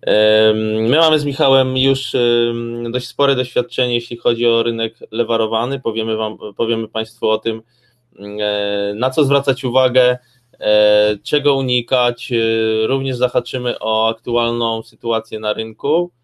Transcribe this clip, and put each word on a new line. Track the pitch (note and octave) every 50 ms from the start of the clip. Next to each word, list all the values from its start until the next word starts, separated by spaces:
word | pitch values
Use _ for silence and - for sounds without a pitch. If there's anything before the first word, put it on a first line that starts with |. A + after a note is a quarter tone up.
| -
Em, | - G2 G#2+ A2 G#2+ A2 A2 A2 A2 G#2+ G#2+ A2 A2 G#2+ A2 A2 A2+
my | B2+
mamy | D#3 E3 D#3+ D#3 D#3
z | C#3
Michałem | C#3+ C3+ - D#3+ C3+ C3+ C3+ C3 C3 C3
już, | C3 C3 C3+ C3+ C3+ - - -
em, | C3 B2 A#2+ A#2+ A#2+ A#2+ A#2 A#2 A#2 A#2 A#2 A#2 A#2+ A#2+ A#2 A#2
dość | B2 A#2+ -
spore | - - C#3+ C#3 C#3
doświadczenie, | B2+ B2+ B2+ - B2 A#2+ - - - B2+ B2 A#2+
jeśli | A#2+ A#2 - A#2
chodzi | A#2 - A#2+ A#2+ A#2 A#2
o | A#2+ A#2 A#2 A#2
rynek | A#2+ A2+ A2+ A2+ A2+ A2+ _ - -
lewarowany. | - A2+ A#2 A2 A#2 A2+ A2+ G#2+ A2+ A2+ A2+ B2 C3+ C3+
Powiemy | B2 A#2 G#2+ A2+ A2 A2+ A2
wam, | G#2+ A2 G#2+ G#2+ - - G#2+ G2+
powiemy | _ A#2 A2+ A#2 A2+ A2+ G#2+
państwu | _ A2+ A2 G#2+ - _ - A2
o | G#2+ G#2+
tym, | _ A#2 A2 A2 A2 _ _ _ _ _ _ _ _ _ _ -
mm, | G2+ G2+ G#2 G#2
e, | G#2+ G#2 G#2 G#2 G2+ G2+ G2+ G2+ G2+ G2+ G#2
na | G#2+ A#2 C3
co | C3+ - D3
zwracać | C3+ C#3 C#3 C3 - C3+ - -
uwagę, | C3 A#2 C3 C3 C3 A#2+ B2+ B2+ B2 B2 B2 _ _ _ _ _ _ _ _
e, | - G#2 G#2+ G#2+ G#2+ G#2 G#2 G#2 G#2+ G#2+ G#2+ G2+ _
czego | - - D3 C3+ D3 C#3
unikać. | C3+ C3+ C3 B2 B2 A#2+ - C3+ B2+ B2 A#2+ A#2+ A#2+ - - B2+
E, | A#2 A2+ A2+ A2+ A2+ A2+ A2 A2 A2 A2
również | A2 C3 C3+ C3+ C3+ C3
zahaczymy | B2 B2 B2 - B2+ A#2+ - - B2+ B2 B2 A2+ -
o | - A2 A2 A2 A2 A2+
aktualną | A2+ - _ - A#2 A#2 A#2 A#2 A#2 A#2+ A#2+ A#2 A2+ A2+ A2
sytuację | - - - - A#2+ A2+ A2+ A2 _ - G#2+
na | A2 G#2+ G#2+
rynku. | A2 A2 A2+ A2 _ - C#3 D3+ E3+ F3 F3 _ _